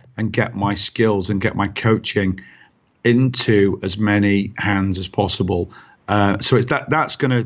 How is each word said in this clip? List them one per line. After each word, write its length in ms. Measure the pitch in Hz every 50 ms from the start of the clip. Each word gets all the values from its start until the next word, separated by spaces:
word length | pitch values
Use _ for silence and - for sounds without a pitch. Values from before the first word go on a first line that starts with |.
| - - - -
and 140 | 113 110
get 240 | 92 120 110 104 120
my 180 | 101 98 101 104
skills 560 | 101 - - - - 117 110 104 98 90 90
and 100 | 104 98
get 160 | 95 110 -
my 120 | - 101 98
coaching 760 | 98 - - 113 110 110 - - - 107 98 95 92 95 - - - - - _ _ _ _ _ _ _ -
into 760 | 120 120 120 131 131 127 - - - 113 104 98 98 - - -
as 140 | 98 92 107
many 560 | 107 104 104 104 101 101 101 101 98 98 - -
hands 400 | - 101 104 98 95 95 95 92
as 100 | 92 -
possible. 640 | - - 101 95 - - 98 90 95 87 87 87 - - - - - _ _ -
Uh, 300 | 98 104 101 101 98 98
so 160 | - - 131
it's 120 | 120 104 123
that, 220 | 156 135 - -
that's 260 | 143 156 151 - -
gonna 300 | - - 135 127 120 117